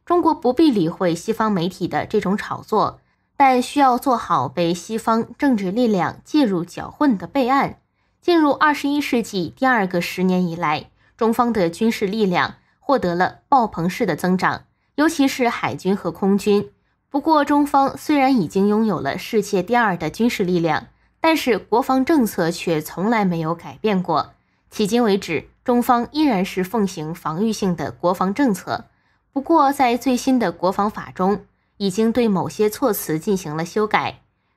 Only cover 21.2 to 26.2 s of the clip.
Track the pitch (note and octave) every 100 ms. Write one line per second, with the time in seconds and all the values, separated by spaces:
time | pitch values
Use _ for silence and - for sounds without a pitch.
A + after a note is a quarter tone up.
21.2 | D#4+ D#4+ B3+ F#3+ - A3 C4+ C4 C4 D#4+
22.2 | A3 - E3 E3+ - D#3 D#3 - G3+ A3+
23.2 | G3 E3+ D#3+ E3+ D3 - A3 F#3+ F3+ D3+
24.2 | - _ _ _ _ - G#3 A#3+ A3+ F#3+
25.2 | - D#3 - _ - A#3+ A#3+ A#3+ A#3+ D4